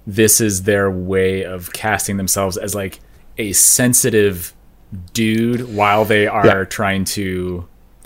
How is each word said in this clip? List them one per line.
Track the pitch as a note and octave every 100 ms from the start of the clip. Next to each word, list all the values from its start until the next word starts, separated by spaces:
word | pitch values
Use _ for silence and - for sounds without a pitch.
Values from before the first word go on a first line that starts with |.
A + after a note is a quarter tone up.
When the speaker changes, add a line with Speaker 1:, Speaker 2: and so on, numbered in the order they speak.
| -
Speaker 1:
this | G2+ G#2+ -
is | A2+ F#2+
their | F#2+ G2+ G2
way | F#2 F2+ F#2+ F#2+ F#2+
of | F2+ F#2 F2+
casting | - G#2+ G2+ - G2
themselves | F#2+ - F#2+ F#2
as, | G2+
like, | G2 F#2+ - - - - -
a | G#2+
sensitive | F#2 - - B2 B2 B2+ A2 G2+ F2+ E2+ - - - - G2 F2+
dude | - A2 A2 A#2 A#2+ B2
while | G#2 G#2 G#2
they | G#2+ G#2+ G#2
are | G#2+ G#2
Speaker 2:
Yeah. | G2
Speaker 1:
trying | F#2+ - G2+ G2
to, | F#2 - G2 F#2 F2+ F2+ F2 - - _